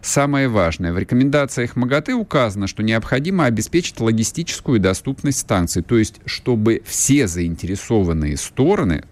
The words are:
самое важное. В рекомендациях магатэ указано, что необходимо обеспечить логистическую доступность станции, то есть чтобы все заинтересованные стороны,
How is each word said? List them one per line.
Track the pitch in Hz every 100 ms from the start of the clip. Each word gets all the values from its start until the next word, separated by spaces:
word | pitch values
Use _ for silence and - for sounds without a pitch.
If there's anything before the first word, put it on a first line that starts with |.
самое | - - 143 139 135
важное. | 110 85 80 87
В | 87
рекомендациях | - 123 139 147 139 - 120 -
магатэ | 123 139 151
указано, | 254 208 151 120 101 95
что | -
необходимо | 110 113 104 131 156 190 139
обеспечить | 107 110 170 175 -
логистическую | 113 113 113 - - - - 120
доступность | 92 95 - 135 147 131
станции, | - 101 85 -
то | - 117
есть | 107 - -
чтобы | - - 117 107 110 -
все | - - 139 110
заинтересованные | 85 85 82 87 98 - 113 90 82 76 71
стороны, | - - 143 202 110 76 -